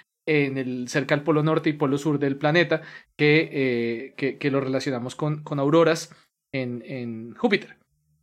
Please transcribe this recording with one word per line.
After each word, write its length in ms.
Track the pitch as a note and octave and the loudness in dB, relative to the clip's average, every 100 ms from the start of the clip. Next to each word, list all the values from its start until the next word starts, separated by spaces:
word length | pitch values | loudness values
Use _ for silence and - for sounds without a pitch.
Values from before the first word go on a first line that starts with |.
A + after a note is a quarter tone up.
| _ _ - | _ _ 0
en 320 | D3+ C#3 C3+ | 2 2 -2
el, 300 | B2+ B2+ B2 | -4 -6 -2
cerca 260 | D3+ C3+ | -2 0
al 80 | D3 | 0
polo 220 | D#3 D#3 | 2 2
norte 260 | D#3 D#3+ D#3 | 2 2 0
y 40 | |
polo 220 | D3+ C#3+ C#3+ | 0 0 0
sur 220 | D#3 C#3+ | 0 0
del 180 | C#3+ C#3 | 0 0
planeta, 460 | D3+ E3+ D#3+ D#3+ - - _ - | 2 4 2 0 -4 -20 _ 2
que, 320 | D3+ D3+ D#3 | 4 4 4
eh, 640 | D3+ C3 A#2+ A#2 A#2 C3+ - | 0 0 0 -2 -4 -8 -6
que, 200 | C3+ - | -4 -2
que 140 | D3 | -2
lo 100 | C#3 | 0
relacionamos 540 | C3 C3 C#3+ B2 B2 | 0 -2 -2 -4 -6
con, 300 | - D3+ D3+ | -6 -4 -4
con 160 | - C#3+ | -4 -2
auroras 520 | C#3 E3 D#3+ D#3+ - - _ _ _ | 4 6 4 2 -4 -18 _ _ _
en, 300 | C3+ B2 A#2+ | -6 -4 -6
en 500 | - C3+ A#2 A2+ A#2 A#2 | -10 -10 -8 -10 -12 -2
Júpiter. 400 | A#3 G3 - - _ _ _ _ | 0 0 -4 -20 _ _ _ _